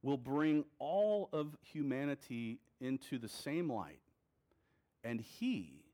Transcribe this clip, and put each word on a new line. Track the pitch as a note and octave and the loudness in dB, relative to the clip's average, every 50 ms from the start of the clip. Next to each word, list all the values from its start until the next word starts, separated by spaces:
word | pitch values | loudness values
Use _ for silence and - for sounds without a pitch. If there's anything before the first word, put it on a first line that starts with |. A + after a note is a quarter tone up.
| - | 0
will | C3 C#3+ C3 | 0 0 0
bring | A#2+ B2+ C3+ D3 D#3 D#3 D3+ D3+ D3 - _ _ | 0 0 2 4 6 6 6 4 4 0 _ _
all | C3+ C#3+ E3 G3 G#3 G#3+ G#3 G#3 G3 - | -4 0 4 4 4 6 4 2 2 0
of | - D#3 D3+ D3+ D3+ - | 0 -2 -2 -2 -4 -14
humanity | - - - D#3+ D3+ C#3 C3 C3 C#3 C#3+ C#3+ C3+ - - B2 A#2 A#2 A2+ A2+ - _ _ _ _ | -20 -10 -4 -2 0 0 2 0 0 0 -2 -4 -4 -6 -4 -4 -2 -4 -4 -6 _ _ _ _
into | C3 B2+ C3+ C3 - - - B2+ | -2 -2 -2 -2 -2 -4 -6 -4
the | A#2 G#2+ | -4 -6
same | - - - C#3+ C#3+ E3 F3 D#3+ | -8 -6 -6 -2 -2 0 0 0
light, | B2+ A2 F#2 D2 D2+ - _ _ _ _ _ _ _ _ _ _ _ _ _ _ _ _ _ _ _ _ _ | 0 -2 -4 -6 -10 -18 _ _ _ _ _ _ _ _ _ _ _ _ _ _ _ _ _ _ _ _ _
and | A#2+ A#2+ A2+ | -4 -4 -4
he | A#2 - - - A3+ B3 B3+ - F2+ D#2 C2 C#2+ - - | -4 -6 -8 -2 0 0 0 0 -2 -6 -12 -20 -20 -20